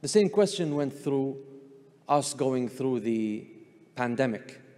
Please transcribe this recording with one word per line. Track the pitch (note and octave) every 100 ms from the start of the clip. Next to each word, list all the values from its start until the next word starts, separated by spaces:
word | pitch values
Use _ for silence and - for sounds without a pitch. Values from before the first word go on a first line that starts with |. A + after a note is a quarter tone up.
The | C#3+
same | G#3+ G3
question | - G3 F3+ E3
went | D3 C#3+
through | C3+ - C#3 C3+ C3+ - - - - - - -
us | C#3+ C3+
going | C3 C3+ C3 B2
through | - C3 B2
the | G#2+ A2+ G#2+ G#2+ - - - - -
pandemic | - B2 A#2 C3 G#2 - - -